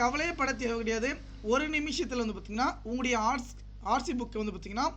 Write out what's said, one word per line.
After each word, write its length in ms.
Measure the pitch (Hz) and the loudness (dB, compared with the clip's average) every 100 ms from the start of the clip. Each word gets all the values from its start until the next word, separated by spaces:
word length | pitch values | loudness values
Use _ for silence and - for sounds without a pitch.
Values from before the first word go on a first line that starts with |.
கவலையே 320 | 247 285 330 339 | 2 2 0 2
பட 100 | 269 226 | 0 2
தேவை 120 | 240 233 | 0 0
கிடையாது. 300 | 226 226 254 285 - - 214 | 0 2 0 -2 -8 -6 2
ஒரு 140 | 262 302 302 | 2 2 0
நிமிஷத்துல 460 | 302 311 233 247 | 0 0 0 0
வந்து 140 | 220 190 | 0 -2
பாத்தீங்கன்னா 320 | 190 214 285 370 220 | -4 0 0 0 -2
உங்களுடைய 260 | 240 247 233 220 | 0 2 4 4
ஆர் 120 | 262 - | 2 -2
சி, 80 | - - - 196 | -12 -14 -6 0
ஆர் 120 | 254 240 | 2 2
சி 80 | 247 | -2
புக்கை 200 | 226 214 | -2 -2
வந்து 120 | 214 180 | -2 -4
பாத்தீங்கன்னா 300 | 190 208 311 | -4 0 0